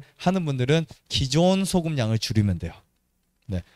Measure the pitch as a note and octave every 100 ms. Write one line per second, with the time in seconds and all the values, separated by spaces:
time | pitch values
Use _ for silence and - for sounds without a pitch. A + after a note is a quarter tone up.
0 | - - F3+ F#3+ D#3 C3 B2 E3 D#3 -
1 | _ - C3 D3+ F#3 F#3+ F#3 F#3 E3 C#3+
2 | A2 A2 - G#2+ G2+ E2+ E2 - _ _
3 | _ _ _ _ - F2+ -